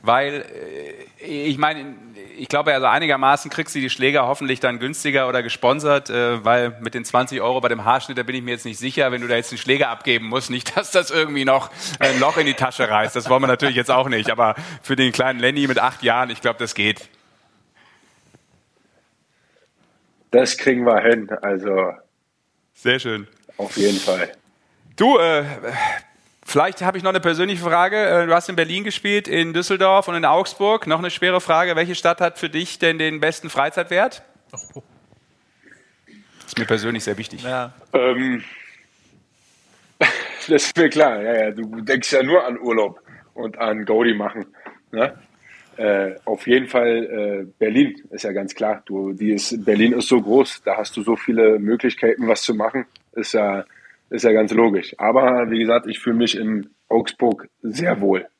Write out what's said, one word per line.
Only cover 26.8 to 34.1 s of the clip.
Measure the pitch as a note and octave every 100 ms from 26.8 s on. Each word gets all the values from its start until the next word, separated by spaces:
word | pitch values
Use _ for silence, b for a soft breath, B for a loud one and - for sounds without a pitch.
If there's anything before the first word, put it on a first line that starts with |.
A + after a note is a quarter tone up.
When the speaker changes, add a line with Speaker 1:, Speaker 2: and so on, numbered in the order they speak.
Speaker 1:
habe | F#3 F#3+
ich |
noch | F#3+
eine | F#3+
persönliche | E3+ D#3+ F#3 F#3+
Frage. | E3+ E3+ F#3 G#3+
Äh, | G3+ E3+ E3+
du |
hast | E3+ -
in | F3+
Berlin | D#3+ F3+ G#3
gespielt, | - G3+ G3+ G3+
in | E3 E3
Düsseldorf | E3 F3 F#3+ F#3+ G3 F#3+
und | E3+
in |
Augsburg. | E3 D#3+ F#3+ - G3+ A3 E3
Noch | D#3+
eine | F3+
schwere | - F3+ F#3
Frage. | - D#3+ F3+ E3
Welche | F3 F3
Stadt | E3+ E3+
hat | F3 -
für | E3+
dich | D#3+ F3 -
denn | E3 D#3+
den | D#3 D#3
besten | D3+ D#3+ D#3+
Freizeitwert? | - D3 F3+ F3 F3+ A#3+